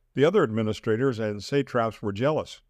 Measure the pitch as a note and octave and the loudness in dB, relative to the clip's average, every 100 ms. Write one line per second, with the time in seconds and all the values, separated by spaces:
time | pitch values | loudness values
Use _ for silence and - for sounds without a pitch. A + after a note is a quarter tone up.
0 | _ C3 D3 G3+ C3 A2 G#2+ G#2+ A#2 A2 | _ 2 4 4 2 0 -2 -2 -2 0
1 | C3+ A2 A2 G#2 - C#3+ C3+ B2 A2+ - | 0 0 -4 -6 -2 -2 0 0 -2 -2
2 | G#2+ G2 C3+ D3+ F2 - _ | -6 -2 0 0 -6 -14 _